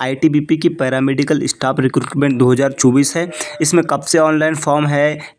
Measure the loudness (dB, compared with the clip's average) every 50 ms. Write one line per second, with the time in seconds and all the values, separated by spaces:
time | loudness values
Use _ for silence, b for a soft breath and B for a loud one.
0 | -6 -6 -2 0 0 2 2 2 0 0 -2 0 0 -2 -2 -2 -2 -2 0 0
1 | 0 0 0 -2 0 0 0 -2 -2 -4 -4 -4 -4 -2 0 0 0 0 0 -2
2 | -4 -2 -2 0 0 0 2 2 4 4 4 2 2 0 0 2 2 4 4 4
3 | 2 0 -2 -4 -6 -6 -8 B B B B B -2 0 2 2 2 0 -2 -4
4 | -2 0 2 2 4 4 2 2 0 0 -2 -2 -2 0 0 0 0 0 0 0
5 | 0 0 -2 -4 -10 -18 -20